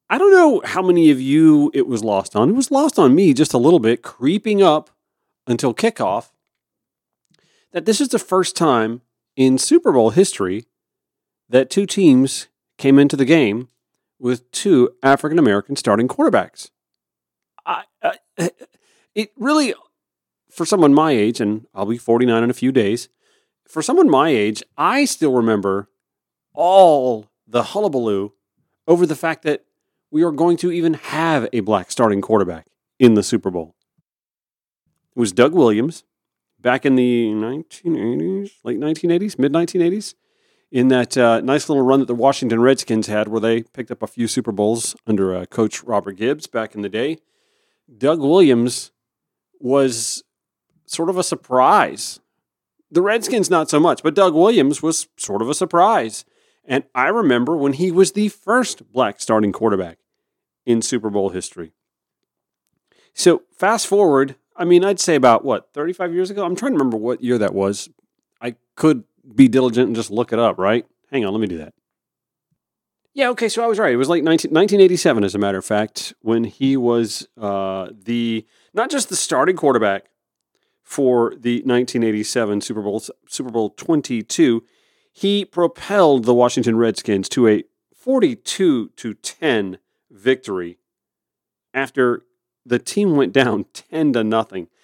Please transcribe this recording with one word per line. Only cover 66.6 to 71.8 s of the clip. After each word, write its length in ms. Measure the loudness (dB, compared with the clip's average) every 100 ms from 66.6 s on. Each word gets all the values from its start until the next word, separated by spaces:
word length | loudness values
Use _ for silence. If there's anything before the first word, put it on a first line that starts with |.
| -4
to 40 | -2
remember 220 | -2 -2
what 240 | -6 -6
year 160 | -2 -2
that 160 | -2
was. 340 | -2 -4 -4 -12 _ _ _ _ _
I 160 | -14 -14 _ 0
could 280 | 2 2 -4 _ _
be 140 | 4 4
diligent 380 | 4 2 2 0
and 100 | -2
just 140 | -6
look 200 | -4 -4
it 80 | 0
up, 200 | 0 0
right? 260 | 0 -2 -4 _ _
Hang 140 | -6
on, 80 | -4
let 80 | -4
me 60 | -6
do 100 | -8
that. 160 | -14 _